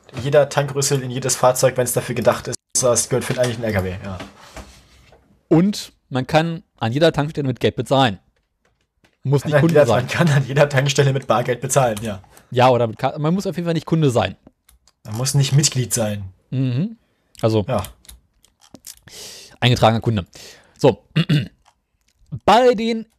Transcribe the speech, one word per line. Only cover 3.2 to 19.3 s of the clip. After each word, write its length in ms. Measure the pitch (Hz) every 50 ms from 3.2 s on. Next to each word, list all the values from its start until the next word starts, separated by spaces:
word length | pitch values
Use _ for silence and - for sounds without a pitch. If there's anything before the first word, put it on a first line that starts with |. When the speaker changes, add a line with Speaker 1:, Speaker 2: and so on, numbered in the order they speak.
| 113
Speaker 1:
für 140 | - 139 127
eigentlich 160 | 123 123 113
einen 80 | 110 120
L 80 | 110
K 120 | 104 98 92
W, 100 | 92 92 92
ja. 160 | 101 101 95 92 - - - - - - - - - - - - _ _ _ _ _ _ _ _ _ _ _ _ _ -
Speaker 2:
Und 440 | - 156 180 208 202 - - - _ _ _ -
man 180 | 139 127 127
kann 360 | - - 156 160 165 165 160 - _ _ -
an 140 | - 113
jeder 200 | 117 143 165 160
Tankstelle 340 | - - 143 147 - 156 143
mit 140 | 131 123 -
Geld 160 | - 110 -
bezahlen. 420 | - 120 - 139 131 135 135 190 - _ _ _ _ _ _ _ _ _ _ _ _ _ _ _ _ _ _ _ _
Muss 220 | - 131 143 139 -
nicht 100 | 160 147
Speaker 1:
An 60 | 147
Speaker 2:
Kunde 140 | 147 165 165
Speaker 1:
jeder, 120 | 147 143
Speaker 2:
sein. 180 | 120 107 90 127
Speaker 1:
man 60 | -
kann 180 | - - 175 160
an 160 | 139 143 127
jeder 220 | 110 135 147 147 143
Tankstelle 440 | - 131 139 143 139 - 139 139
mit 140 | 135 135 -
Bargeld 340 | - 113 113 120 123 123 -
bezahlen, 380 | - 127 - 143 131 120 110 104
ja. 180 | 113 110 98 95 - _ - - _ -
Speaker 2:
Ja, 200 | - 123 123 131
oder 160 | 127 117 120 110
mit 100 | 107 -
Ka-, 200 | - 135 - 156
man 140 | 147 156 175
muss 120 | 196 196
auf 100 | 190 156
jeden 100 | - 175
Fall 80 | 170 165
nicht 120 | 160 -
Kunde 240 | - 165 160 156 139
sein. 260 | 117 117 98 92 - - - - _ _ _ _ _ _ _ _ _ _ -
Speaker 1:
Man 120 | 113 107
muss 180 | 113 131 131 -
nicht 180 | 143 139 -
Mitglied 420 | 131 143 160 - - 131 120 104 -
sein. 300 | - 110 104 104 101 98 95 - _ _ -
Speaker 2:
Mhm. 460 | 143 131 135 127 120 127 180 226 226 - _ _ _ _ _ _ _ -
Also, 240 | - 113 110 107 98 -
Speaker 1:
Ja. 140 | 127 101 95 - - _ _ - - - _ _ _ _ _ _ _ _ _ _ - - - - - _ _ - - - - -